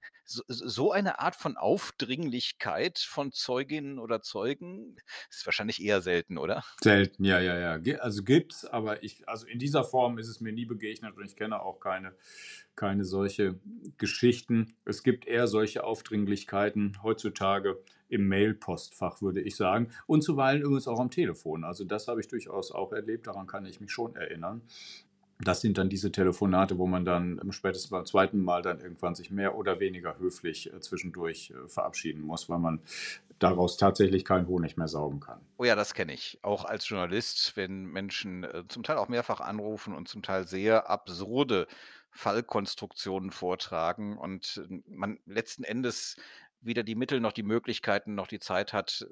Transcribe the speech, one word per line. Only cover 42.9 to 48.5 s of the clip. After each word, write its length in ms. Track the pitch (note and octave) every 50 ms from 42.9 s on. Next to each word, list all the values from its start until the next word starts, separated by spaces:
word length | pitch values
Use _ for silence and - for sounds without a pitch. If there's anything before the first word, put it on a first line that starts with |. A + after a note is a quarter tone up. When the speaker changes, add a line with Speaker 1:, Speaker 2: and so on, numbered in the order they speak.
| - - - G2+ F#2+ F#2+ F#2 F#2+
Speaker 1:
vortragen 880 | - - - F2+ F#2 F#2 - - F#2+ E2 E2 E2+ F#2 - G#2+ G#2 G#2 -
und, 420 | - F2+ F#2+ F#2 - - - G#2 D#2 E2+
ähm, 140 | F#2+ E2+ - -
man 320 | - - G2 G2+ G#2+ - _
letzten 380 | - G2 G#2+ A2+ - - - B2
Endes 520 | - G#2+ A#2+ B2+ B2 A2 - - - - - - - - - - _ _ _
weder 220 | - A2+ A#2 A#2 A2+
die 100 | G#2 A2+
Mittel 260 | G#2+ B2+ B2 D3 C3
noch 120 | A2+ A2 -
die 100 | - G#2+
Möglichkeiten 720 | G#2 A2 A#2 - - A2+ - - - G2+ G2+ - - G#2
noch 140 | G2+ F#2 -
die 100 | - G2+
Zeit 340 | - -